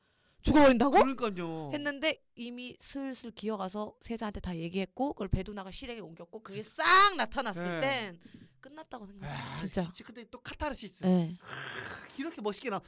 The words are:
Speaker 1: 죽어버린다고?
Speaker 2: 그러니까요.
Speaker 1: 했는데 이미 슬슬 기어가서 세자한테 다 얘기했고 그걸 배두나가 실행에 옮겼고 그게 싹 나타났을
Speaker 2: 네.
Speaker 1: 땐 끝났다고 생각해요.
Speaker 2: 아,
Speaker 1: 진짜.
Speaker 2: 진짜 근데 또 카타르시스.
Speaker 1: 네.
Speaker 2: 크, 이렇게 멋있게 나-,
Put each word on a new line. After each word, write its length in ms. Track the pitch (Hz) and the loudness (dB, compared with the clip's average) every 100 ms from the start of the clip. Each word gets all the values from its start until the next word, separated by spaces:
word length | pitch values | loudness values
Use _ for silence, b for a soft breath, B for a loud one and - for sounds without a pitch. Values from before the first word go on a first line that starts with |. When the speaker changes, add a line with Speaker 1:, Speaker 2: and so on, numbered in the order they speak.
| _ _ _ _ | _ _ _ _
Speaker 1:
죽어버린다고? 500 | - 294 277 240 277 | 4 8 10 8 6
Speaker 2:
그러니까요. 800 | 330 269 254 233 180 170 160 151 | 6 6 2 -2 -2 -4 -4 -4
Speaker 1:
했는데 480 | 294 294 277 311 - _ | -4 -4 -2 -2 -2 _
이미 420 | - 240 247 247 - | -14 -12 -10 -14 -14
슬슬 500 | - 277 269 254 233 | -10 -8 -6 -8 -12
기어가서 640 | - 208 208 190 202 214 - | -8 -4 -4 -4 -6 -8 -10
세자한테 380 | - 226 214 196 | -10 -6 -6 -6
다 160 | 180 170 | -6 -6
얘기했고 560 | 170 185 190 - 277 | -4 -4 -4 -2 -4
그걸 140 | - 196 | -2 -2
배두나가 420 | 190 190 208 190 | -2 -4 -10 -12
실행에 300 | - 254 233 | -12 -10 -12
옮겼고 420 | 165 165 170 220 | -12 -16 -16 -16
그게 220 | - 202 | -12 -12
싹 520 | 214 - 320 370 403 339 | -10 2 8 10 8 6
나타났을 640 | 226 269 247 170 247 170 | 0 0 -2 -2 -2 0
Speaker 2:
네. 20 | |
Speaker 1:
땐 380 | 269 262 208 170 B B B B | 0 0 -4 -10 B B B B
끝났다고 460 | 269 311 320 247 202 | -20 -18 -14 -14 -14
생각해요. 320 | 139 143 139 | -12 -8 -8
Speaker 2:
아, 180 | 127 156 | -8 -6
Speaker 1:
진짜. 260 | 185 196 170 | -4 -2 -4
Speaker 2:
진짜 100 | - | -6
근데 220 | - 226 226 | -16 -16 -16
또 80 | - | -14
카타르시스. 640 | - - 302 233 202 - 185 | -12 -6 -4 -4 -10 0 4
Speaker 1:
네. 320 | 180 165 180 | 4 4 -6
Speaker 2:
크, 800 | - - - - - - - - | -12 -10 -8 -8 -10 -12 -12 -8
이렇게 180 | 311 311 | -8 -4
멋있게 300 | 208 202 254 | -4 -4 -4
나-, 80 | 190 | -4